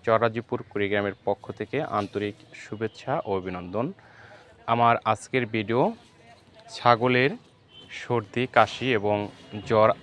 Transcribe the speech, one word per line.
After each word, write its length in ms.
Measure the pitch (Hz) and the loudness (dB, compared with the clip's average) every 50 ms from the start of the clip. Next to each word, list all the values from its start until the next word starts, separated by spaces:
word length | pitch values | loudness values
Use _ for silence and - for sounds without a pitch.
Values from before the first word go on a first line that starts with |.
| - | 2
চরাজিপুর 540 | 117 113 110 117 117 110 117 117 - 123 117 - - | 2 2 2 2 0 -2 -4 -6 -6 -8 -8 -8 -8
কুড়িগ্রামের 460 | - 104 101 98 104 101 101 101 98 _ _ | -4 -4 -2 0 0 0 -2 -2 -6 _ _
পক্ষ 180 | 101 101 - - - 104 - | -4 -4 -4 -6 -14 -10 -10
থেকে 200 | 107 - - 139 160 - - 104 | -8 -6 -4 -6 -4 -2 -4 -4
আন্তরিক 360 | 101 95 - 104 104 104 101 - - - - - | -4 -4 -6 -6 -6 -6 -8 -12 -20 -20 -20 -20
শুভেচ্ছা 500 | - - 110 104 113 107 - - - 135 135 165 - 110 | -14 -14 -8 -8 -8 -8 -8 -10 -8 -6 -6 -4 -4 -4
ও 20 | 98 95 | -4 -4
অভিনন্দন। 480 | 90 92 92 90 87 90 90 107 123 170 196 - - - - - - - - - - - - _ - - | -4 -6 -10 -10 -10 -8 -6 -4 -4 -6 -8 -14 -20 -20 -20 -20 -20 -20 -20 -20 -20 -20 -20 _ -4 -2
আমার 220 | 117 117 117 117 117 - - 110 | 0 2 4 4 4 2 2 -2
আজকের 320 | 110 - - - - 131 123 107 110 | -2 -2 -4 -4 -2 -2 -2 -2 -4
ভিডিও 280 | 110 107 98 113 123 156 214 233 - - _ _ _ - - - _ _ _ _ - - - - | -4 -2 0 0 0 0 0 -2 -8 -20 _ _ _ -20 -20 -20 _ _ _ _ -20 -20 -18 -16
ছাগলের 540 | - - 120 120 110 120 127 123 123 127 147 214 247 - _ _ _ _ _ - - - - - - | 2 6 6 6 6 4 2 4 4 2 2 0 -6 -14 _ _ _ _ _ -20 -20 -20 -18 -16 -16
সর্দি, 440 | - - 123 117 107 - - 120 127 127 - | -6 -2 -2 -2 -2 -4 -4 -4 -4 2 4
কাশি 320 | 120 110 - - - 120 131 123 104 | 4 4 4 2 -6 -2 0 0 0
এবং 180 | 98 104 104 104 104 101 - - - - 101 107 92 - | 2 0 0 0 -2 -6 -10 -18 -20 -14 -14 -12 -2 2
জ্বর 200 | 117 110 107 117 - - | 4 6 6 4 4 0